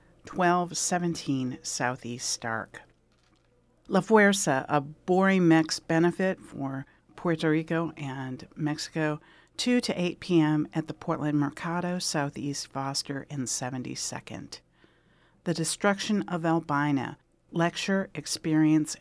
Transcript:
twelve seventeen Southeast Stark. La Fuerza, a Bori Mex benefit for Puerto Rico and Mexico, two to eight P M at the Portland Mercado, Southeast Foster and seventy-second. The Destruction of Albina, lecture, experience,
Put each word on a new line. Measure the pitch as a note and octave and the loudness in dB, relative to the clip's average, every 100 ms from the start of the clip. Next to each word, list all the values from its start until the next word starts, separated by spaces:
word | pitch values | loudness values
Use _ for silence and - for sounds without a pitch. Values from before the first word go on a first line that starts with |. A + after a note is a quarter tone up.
| _ _ | _ _
twelve | - - F3+ F3+ F3 E3+ | -10 0 2 2 0 -4
seventeen | - F3+ F3 D#3 - C3+ B2+ - | -2 0 -2 -2 -4 -2 -2 -6
Southeast | - - B2 B2+ A#2 A#2+ - | -8 -4 -2 -4 -8 -8 -6
Stark. | - A#2 A2 - - - _ _ _ _ _ _ _ _ _ - | -4 -4 -6 -6 -14 -20 _ _ _ _ _ _ _ _ _ -2
La | G3 | 0
Fuerza, | F#3 A3 G3+ G3 - C3 - | 4 6 6 4 2 0 0
a | D3 | -2
Bori | C#3+ - - F3+ F#3+ F#3+ | -2 -6 0 4 4 6
Mex | E3+ D#3+ D#3+ - | 8 6 4 -2
benefit | - E3 F3 E3+ F#3+ - | 0 2 4 2 -2 -2
for | - - C3+ C3+ - _ _ - | -8 -10 -8 -8 -10 _ _ -6
Puerto | F3 D#3+ E3 | -2 0 2
Rico | D#3 D#3+ E3 E3 - | 2 0 -2 -2 -6
and | C#3 C3 C3 B2+ - - | -8 -8 -8 -10 -12 -6
Mexico, | D3+ D3+ - E3 D#3 D3+ - - _ - | -4 -4 -6 -4 -2 -4 -10 -20 _ -6
two | B3 B3 | 0 2
to | A#3 F3+ | 0 -2
eight | F3 - | -4 -4
P | - E3+ | 2 6
M | D3+ D#3 D3+ | 6 4 0
at | E3 D#3 | -4 -6
the | |
Portland | D3+ - D3+ D3 D3 | -6 -6 -4 0 2
Mercado, | C#3+ - E3+ F3 F3 F3+ | 0 -2 -6 -4 -4 -4
Southeast | - D#3+ C#3+ - C#3+ C#3 - | -2 -2 -2 -4 -6 -6 -8
Foster | C3+ C3+ C3+ - C#3 - | -6 -4 -4 -6 -8 -8
and | C#3+ B2 | -6 -4
seventy-second. | - B2+ C3 B2 C3 - A#2+ - - - - _ _ _ _ _ _ _ _ | -4 -6 -6 -8 -8 -8 -8 -10 -14 -14 -18 _ _ _ _ _ _ _ _
The | - | -4
Destruction | E3 D#3+ - G#3 G3 - G#3 | -2 -2 0 0 0 0 -2
of | - F3 E3 | -2 -2 0
Albina, | E3 D#3+ C#3+ D3 C3+ A#2 - _ _ _ | 0 0 0 2 0 -2 -10 _ _ _
lecture, | E3+ E3+ - - F#3+ F#3+ | -2 0 -2 -2 -2 -2
experience, | - - - E3 D#3 D#3 D#3 D3+ - | -8 -8 -6 0 4 6 4 2 -4